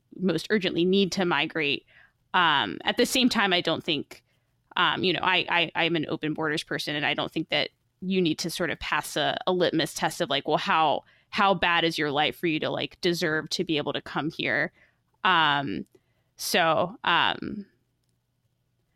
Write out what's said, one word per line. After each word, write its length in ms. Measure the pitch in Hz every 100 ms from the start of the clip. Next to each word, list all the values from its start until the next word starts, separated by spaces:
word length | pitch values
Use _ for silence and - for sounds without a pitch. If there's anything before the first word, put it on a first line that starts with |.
| _ -
most 300 | 185 160 -
urgently 360 | 214 175 - 180
need 260 | 196 190
to 120 | 202 175
migrate. 600 | 147 160 165 147 131 _ - - _ _
Um, 440 | 185 170 143 104 69 -
at 100 | 208
the 100 | 254
same 220 | 175 226
time, 240 | 226 202
I 80 | 180
don't 240 | - -
think, 400 | - 143 - - _ _ _ _ _ -
um, 260 | 165 -
you 80 | 185
know, 80 | 165
I, 240 | - 180 -
I, 220 | 170 165 -
I'm 220 | 165 170
an 80 | -
open 260 | 160 156
borders 300 | 156 156 156
person, 320 | - 147 - 147
and 100 | 139
I 80 |
don't 180 | 147 -
think 180 | 165 156
that 220 | 147 - _ _ _
you 220 | 185 190
need 180 | 170 156
to 100 | 170
sort 200 | - 165
of 100 | -
pass 380 | - 156 - 160
a, 200 | 139 - -
a 60 |
litmus 420 | 180 165 160 147
test 280 | - 165 -
of, 80 | 170
like, 180 | 139 147
well, 100 | 143
how, 460 | - 170 156 117 - _ _
how 240 | - 196
bad 300 | 190 180 170
is 140 | 165 160
your 120 | 151
life 280 | 139 151 -
for 100 | 175
you 140 | 156
to, 80 | 135
like, 300 | - 143 -
deserve 480 | 180 170 175 156 151
to 160 | - -
be 100 | 151
able 160 | 143
to 100 | 139
come 300 | - 170 147
here? 400 | - 139 120 160 _ _ _ _ _ -
Um, 600 | 175 151 143 139 - 202 _ _ _ _ -
so, 580 | - 196 165 151 175 220
um, 600 | - 165 113 - - 214 196 _ _ _ _ _ _ _ _ _ _ _ _